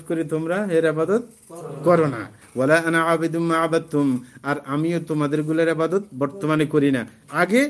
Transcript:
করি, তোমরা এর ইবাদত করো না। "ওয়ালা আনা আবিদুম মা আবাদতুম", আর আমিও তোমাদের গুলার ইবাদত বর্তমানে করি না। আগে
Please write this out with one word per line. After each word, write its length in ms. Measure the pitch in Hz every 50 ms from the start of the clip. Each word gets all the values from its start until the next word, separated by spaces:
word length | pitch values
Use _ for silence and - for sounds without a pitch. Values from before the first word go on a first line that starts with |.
| -
করি, 160 | - 175 160 160
তোমরা 340 | 151 160 156 160 165 175 202 214 190
এর 140 | 165 165 165
ইবাদত 380 | 160 151 156 160 170 202 240 240 - - - - - 165 - - - - 151 151
করো 240 | 170 175 170 156
না। 140 | 143 123 113 101 - - - - - -
"ওয়ালা 220 | 120 131 143 156 165 165
আনা 120 | 165 165 165 160
আবিদুম 400 | 170 165 156 165 160 156 170 170
মা 140 | 165 165
আবাদতুম", 500 | 165 165 160 160 165 160 - 151 147 143 139 127 123 - - - - -
আর 140 | 139 147 147 -
আমিও 340 | 135 143 151 160 165 175 165
তোমাদের 440 | 165 - 156 151 147 139 147 151 151
গুলার 260 | 151 160 160 165 165
ইবাদত 340 | 160 156 160 160 180 202 202 - 139 127
বর্তমানে 460 | 139 139 - - 151 151 156 156 151
করি 240 | 147 156 151 139 143
না। 100 | 135 123 110 - - - - -
আগে 320 | - 160 180 180 214 254 285 294